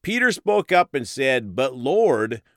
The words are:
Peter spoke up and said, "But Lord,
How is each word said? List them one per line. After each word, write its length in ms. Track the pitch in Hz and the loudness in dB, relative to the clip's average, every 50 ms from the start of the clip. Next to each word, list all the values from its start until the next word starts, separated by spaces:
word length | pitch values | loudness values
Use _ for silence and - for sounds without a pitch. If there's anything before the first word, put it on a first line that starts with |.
Peter 320 | - 185 226 240 - 240 190 | -6 -4 -2 0 0 0 0
spoke 400 | - - 208 208 208 - - 185 | -2 -2 0 0 0 0 2 2
up 200 | 180 175 - - | 2 2 2 -2
and 140 | 135 117 | -6 -6
said, 480 | - - 135 135 131 131 123 110 101 87 | -6 -6 -2 0 0 0 0 -2 -4 -4
"But 200 | 120 131 131 127 | -4 -4 -4 -4
Lord, 680 | 127 120 139 180 220 233 196 123 107 110 110 117 107 _ _ _ | -4 -4 0 2 2 2 2 2 2 0 -2 -4 -8 _ _ _